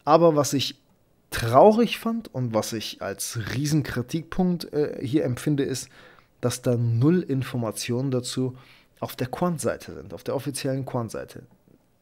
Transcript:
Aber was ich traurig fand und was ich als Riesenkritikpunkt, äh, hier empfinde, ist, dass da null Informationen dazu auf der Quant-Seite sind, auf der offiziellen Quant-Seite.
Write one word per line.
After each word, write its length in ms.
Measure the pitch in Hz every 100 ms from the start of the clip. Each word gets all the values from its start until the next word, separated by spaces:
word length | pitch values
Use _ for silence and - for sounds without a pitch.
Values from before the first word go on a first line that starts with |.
| 143
Aber 280 | 160 170
was 200 | 147 131
ich 240 | 139 - - _ _ _ _ -
traurig 680 | - 117 131 202 220 233 -
fand 340 | 226 233 -
und 200 | 131 123
was 180 | 110 -
ich 300 | 113 - -
als 360 | 95 98 - 120 101
Riesenkritikpunkt, 1200 | 127 147 151 131 127 120 165 156 - 180 175 -
äh, 260 | 147 143 -
hier 200 | 120 147
empfinde, 380 | 127 120 156 143
ist, 260 | 139 127 - - - - _ -
dass 220 | 123 -
da 140 | 131 120
null 460 | 117 113 143 180
Informationen 880 | 175 135 127 127 110 - - 120 135
dazu 460 | 127 123 131 131 127 - - _ -
auf 180 | 117 -
der 120 | 123
Quant-Seite 640 | - 180 165 101 - -
sind, 180 | 78 -
auf 120 | -
der 100 | -
offiziellen 500 | 131 143 131 135 135
Quant-Seite. 600 | 131 127 113 - - - - _ _ _ _ _